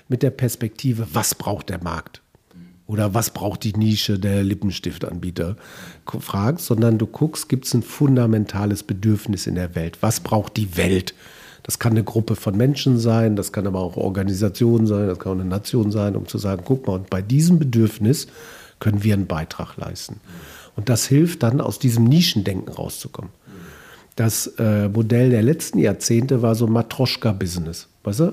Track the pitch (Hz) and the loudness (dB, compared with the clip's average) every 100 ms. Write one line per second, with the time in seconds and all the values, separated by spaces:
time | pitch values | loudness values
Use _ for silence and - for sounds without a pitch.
0 | - 123 135 - 123 - 113 - 131 113 | -6 -2 0 0 -4 -2 -8 -4 -2 -2
1 | 110 117 104 - - 104 - 90 87 80 | -2 -2 -2 -4 -4 -6 -6 -8 -6 -8
2 | - - _ _ _ - - _ - 104 | -10 -18 _ _ _ -20 -20 _ -6 0
3 | 107 104 - - 101 95 110 104 107 107 | 2 2 -2 -2 -6 -4 -4 0 2 2
4 | - 101 101 101 98 101 101 85 87 - | 0 -2 0 0 0 0 -2 -4 -8 -8
5 | - 87 90 87 85 104 - - - - | -8 -6 -6 -4 -4 -6 -12 -20 -20 -18
6 | - - - 98 104 170 - 110 117 110 | -10 -10 -6 -2 0 0 0 2 4 4
7 | 110 - 156 - - 127 - 123 - - | 0 0 -2 -2 -4 -4 0 -2 -2 2
8 | 147 127 117 110 104 95 104 101 - 95 | 4 4 4 2 0 -2 -2 -2 -4 -2
9 | 110 104 - 95 - 87 90 85 82 - | 0 0 0 -4 -2 -4 -4 -4 -6 -2
10 | 110 - - 110 101 - 101 87 90 92 | -2 -2 -2 -2 -2 -4 -4 0 2 0
11 | - - - - - - - - 113 110 | -2 -10 -18 -20 -20 -18 -10 -2 2 2
12 | 104 117 107 107 - 98 123 143 139 120 | 2 0 -2 -2 -2 0 2 2 2 2
13 | 113 113 113 104 95 - 98 92 87 - | 4 4 2 0 -2 -4 -4 -2 -4 -2
14 | - 95 98 92 104 98 117 117 110 101 | -2 -2 -2 0 0 2 4 4 4 2
15 | 101 90 92 92 92 98 - 127 104 107 | 0 -2 -4 -4 -2 -4 -2 0 0 0
16 | 104 101 95 107 101 95 90 131 104 92 | 0 -2 -4 -6 -4 -4 -2 -2 0 -4
17 | 98 95 101 135 165 175 139 113 107 - | -4 -4 0 2 6 4 4 4 2 2
18 | 104 151 - - - - - - 110 104 | 0 0 -2 -16 -20 -20 -20 -6 -2 0
19 | 107 101 90 80 82 - - - 92 87 | 2 2 0 -4 -6 -8 -12 -10 -10 -10
20 | - - - - - - - - 104 117 | -14 -16 -18 -20 -20 -20 -14 -6 0 0
21 | - 139 170 - 117 139 107 101 131 117 | 4 4 4 2 0 0 -2 0 0 4
22 | 113 156 170 - 98 95 - - 85 - | 6 6 4 0 -2 -4 -6 -8 -10 -10
23 | - - 85 - - - - - - - | -12 -12 -14 -16 -20 -20 -20 -20 -20 -20
24 | - - 113 - - - 110 104 101 107 | -10 -2 0 0 -4 -2 2 2 2 2
25 | 110 117 127 117 110 - - 98 107 95 | 2 4 6 6 4 2 0 2 2 2
26 | - 117 135 131 117 110 113 113 - - | 2 2 4 2 2 2 2 2 0 0
27 | 131 - 113 95 92 87 80 82 - _ | -2 0 -2 0 -2 -4 -6 -8 -14 _
28 | - 104 170 | -4 0 0